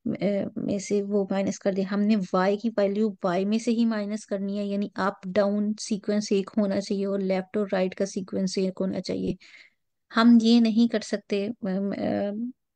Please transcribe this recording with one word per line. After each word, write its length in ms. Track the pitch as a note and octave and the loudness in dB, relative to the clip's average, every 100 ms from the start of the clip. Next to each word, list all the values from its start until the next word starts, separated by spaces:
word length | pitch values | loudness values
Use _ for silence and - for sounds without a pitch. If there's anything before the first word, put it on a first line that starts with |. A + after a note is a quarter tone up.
| - - G3+ G3+ - - | -8 -4 -2 -2 -4 -6
में 220 | - G3+ | -4 -4
से 220 | F#3+ G3+ | -2 -2
वो 260 | G3+ G3+ F#3+ | 0 -2 0
माइनस 260 | G3 G3 F#3+ | -2 -2 -2
कर 160 | G3+ | -2
दे। 80 | F#3+ | -2
हमने 340 | F#3+ G3+ G#3 G#3+ | -2 0 2 2
वाई 420 | F#3 F#3+ F#3+ G3+ | 2 2 2 2
की 120 | A#3 | -2
वैल्यू 480 | A3 G3+ G3+ A3 F#3+ G3 | 0 0 2 -2 0 -2
वाई 200 | - G3+ | 0 0
में 140 | A3 | 0
से 120 | A3+ | 0
ही 140 | A3+ A#3 | 2 2
माइनस 400 | A3 G3+ G#3+ - | 0 -4 -8 -6
करनी 320 | G3 G3 G3+ | -6 -4 -4
है, 80 | G3+ | -4
यानी 260 | G3+ G3+ - | -4 -4 -2
अप 240 | F#3+ G3+ F#3+ | -4 -4 -4
डाउन 460 | F#3+ G3+ G#3 G#3 | 0 2 2 -2
सीक्वेंस 580 | G#3+ - G#3 - G#3 G#3 | -4 -4 -4 0 -2 0
एक 180 | G3 F#3+ | 0 0
होना 300 | - G3+ G3 | -2 0 0
चाहिए 260 | G3 G3 G3 | -2 -4 -2
और 160 | G3 | -2
लेफ्ट 360 | F#3+ F#3+ F#3 A3 | 0 -2 -2 -4
और 120 | G3+ | -2
राइट 200 | F#3+ F#3 | 0 -2
का 120 | - G3 | -2 -4
सीक्वेंस 520 | - F#3 G3 F#3+ - | -4 -6 -2 -2 0
एक 160 | F#3+ F#3 | -2 -2
होना 200 | F#3+ G3 | -4 -4
चाहिए। 380 | F3+ F#3 F#3 F#3+ - - - _ _ _ _ | -6 -4 -4 -6 -10 -20 -20 _ _ _ _
हम 260 | - A#3 A#3 | 4 8 8
ये 180 | A3+ A#3 | 8 6
नहीं 300 | A3+ G#3+ A#3 | 6 4 2
कर 120 | A3 | 2
सकते। 460 | - G3+ - G3+ G3+ | -2 -6 -2 -2 -2
अ, 1040 | A#3+ G3 F#3 G3+ - - G3+ G3+ G#3 A#3+ - _ | -6 -4 -2 -2 -2 -2 -2 -2 -4 -8 -10 _